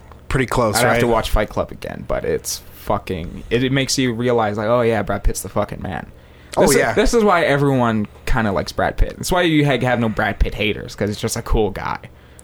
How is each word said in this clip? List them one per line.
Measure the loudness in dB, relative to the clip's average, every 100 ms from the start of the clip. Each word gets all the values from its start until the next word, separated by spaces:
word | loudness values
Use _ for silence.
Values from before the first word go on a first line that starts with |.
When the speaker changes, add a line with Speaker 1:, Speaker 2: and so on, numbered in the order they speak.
| -18 -18 -4
Speaker 1:
Pretty | -2 0
close, | 2 2 2
Speaker 2:
I'd |
Speaker 1:
right? | 2
Speaker 2:
have | 4
to | 2
watch | 2 2
Fight | 0 0
Club | -2 -6
again, | -6 -10 -10 -4
but | -4
it's | -2 -2 -4 -10 -12 -12
fucking, | -4 -4 -4 -8 -8 -10 -4
it, | 0
it | 0
makes | 0 0 0
you | 0
realize, | 0 0 2 0 0
like, | 0
oh | 2
yeah, | 2 2
Brad | 0 0
Pitt's | 0 -2
the | -4
fucking | -4 -4 -4
man. | -8 -8 -10 -18 -20 -20 -6 2
Speaker 1:
Oh, |
Speaker 2:
This | 4
is, | 4
Speaker 1:
yeah. | 2
Speaker 2:
this | 2 2
is | 4
why | 4 4
everyone | 2 2 2 2 2 0 -4 -6 0
kinda | 0 2
likes | 0 -2
Brad | -2 0 2
Pitt. | 0 -2
That's | -2
why | 2
you | 4 4
ha-, | 4 2
have | 2 2
no | 0
Brad | 0 -2 0
Pitt | -2
haters, | 0 -2 -4 -6 -4
'cause | -4
he's | -2
just | -4 -4
a |
cool | 0 2 0
guy. | -2 -6 -8 -10 -20 -20 -14